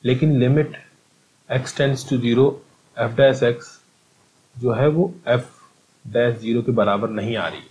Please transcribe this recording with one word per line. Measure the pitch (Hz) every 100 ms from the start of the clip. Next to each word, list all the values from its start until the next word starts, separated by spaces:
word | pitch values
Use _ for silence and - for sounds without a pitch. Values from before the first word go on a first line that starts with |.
| 123
लेकिन | 127 156 135
limit | 123 147 147 - - _ _ _ _ _ _
x | 127
tends | 127 - 139 131
to | - 131
zero, | 117 117 135 - - _ _ -
f | 117 117
dash | 135 131
x | 120 120 - - _ _ _ _ _ _ _ 120
जो | 120
है | 113 143
वो | 156 180 - -
f | 123 - - - _ _ _ -
dash | 113 120 113
zero | 110 117
के | 117
बराबर | 117 101 101 110
नहीं | 107 107 113
आ | 85
रही | 73 -